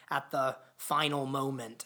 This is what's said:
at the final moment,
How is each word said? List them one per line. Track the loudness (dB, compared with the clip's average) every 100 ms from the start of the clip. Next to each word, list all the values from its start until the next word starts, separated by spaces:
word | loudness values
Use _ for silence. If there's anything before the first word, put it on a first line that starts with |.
| -4
at | -4 -2
the | 0 0 -2 -10 -14
final | 0 2 4 2 0
moment, | 0 0 -2 -6 -10